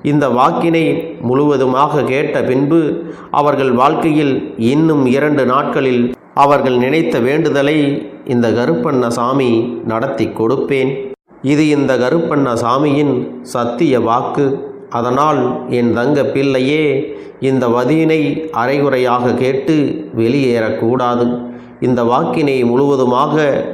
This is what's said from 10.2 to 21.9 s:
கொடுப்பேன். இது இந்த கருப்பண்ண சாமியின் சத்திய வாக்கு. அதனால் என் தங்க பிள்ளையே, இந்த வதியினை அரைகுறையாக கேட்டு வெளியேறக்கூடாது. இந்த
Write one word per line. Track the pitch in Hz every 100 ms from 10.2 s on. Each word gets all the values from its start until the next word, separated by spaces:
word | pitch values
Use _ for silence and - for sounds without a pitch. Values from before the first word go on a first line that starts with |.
| 110 -
கொடுப்பேன். | 113 135 - 135 131 139 - - _ -
இது | 135 147 151
இந்த | 143 135 127
கருப்பண்ண | 123 165 - 147 135 113
சாமியின் | 117 131 151 139 143 123 120 - -
சத்திய | 123 120 - 165 120
வாக்கு. | 110 120 - - 139 139 - - -
அதனால் | 120 120 131 151 143 123 123 -
என் | 123 120
தங்க | 110 123 143
பிள்ளையே, | 135 135 139 131 131 156 151 131 - - - -
இந்த | 135 131 123
வதியினை | 120 127 160 160 160 143 - - 113
அரைகுறையாக | 123 143 143 127 123 123 123
கேட்டு | 120 127 131 - 156 139 - - 113
வெளியேறக்கூடாது. | 113 143 131 117 110 110 117 123 123 120 120 - - - - -
இந்த | 123